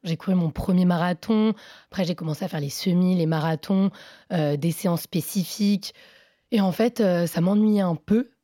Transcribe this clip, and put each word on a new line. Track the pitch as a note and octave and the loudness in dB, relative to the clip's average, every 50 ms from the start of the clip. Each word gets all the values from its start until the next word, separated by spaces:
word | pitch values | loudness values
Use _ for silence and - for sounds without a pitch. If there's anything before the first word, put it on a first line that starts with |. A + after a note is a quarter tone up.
| - | -6
j'ai | F3 E3 | -6 -6
couru | - - G3+ F#3+ | -4 -2 0 0
mon | F3+ E3+ D#3 | 2 2 0
premier | - - - - F#3 F3+ F3+ | -2 -4 -2 0 2 4 4
marathon. | F3+ F3 E3 E3+ F3+ F3+ - - - A3 G#3+ G#3+ A3 G#3+ - - - - - - _ | 4 2 2 2 0 -2 -4 -2 -2 0 2 2 2 0 -2 -8 -20 -20 -20 -20 _
Après, | - G3 F3+ | -6 -4 -2
j'ai | E3 F3 | -2 -4
commencé | - E3+ D#3 D3+ - G3 | -6 -4 -6 -6 -6 -6
à | F3 | -6
faire | - D#3 | -6 -6
les | C#3+ C#3 | -6 -6
semis, | - - - F#3+ E3+ F3+ F#3 F#3 F#3 | -6 -4 -2 0 2 4 4 4 2
les | F3+ D#3+ | 2 2
marathons, | D#3+ D#3+ D#3 D3+ E3 D#3+ D#3 - - G3 F#3+ G3 F#3+ - - - - - - _ - F#3 | 2 0 0 0 -2 -2 -4 -2 0 0 2 2 0 -2 -6 -20 -20 -20 -20 _ -4 -2
euh, | E3+ D3+ D3 C#3+ | 0 0 0 0
des | C#3+ D3+ E3+ D#3+ | 0 0 -2 -2
séances | - - F3+ E3+ D#3+ - | 0 -2 -2 0 -2 -4
spécifiques. | - - E3 - - - G3+ E3+ - - - G#3 G3+ G#3 F#3+ - - - - - - - - _ _ _ _ _ - | -4 -4 -4 -4 -2 -4 -4 -4 -4 -4 -2 0 0 0 0 -2 -8 -16 -18 -20 -20 -20 -20 _ _ _ _ _ -2
Et | A#3 G#3+ G3 | 0 2 2
en | F#3 E3 | 2 0
fait, | - A3 A#3+ A#3+ - | 0 0 -2 0 0
euh, | G#3+ F#3 F3 E3+ F3 | 0 2 2 2 0
ça | E3 - F3+ | -2 0 0
m'ennuyait | E3+ F#3 G#3 G#3 G#3+ G#3+ G#3 G3+ F#3+ | 0 2 2 4 4 4 2 2 2
un | F3 D#3+ | 0 -2
peu | D3 - - G#3 A#3 B3+ - _ _ | -4 -2 0 0 0 0 -2 _ _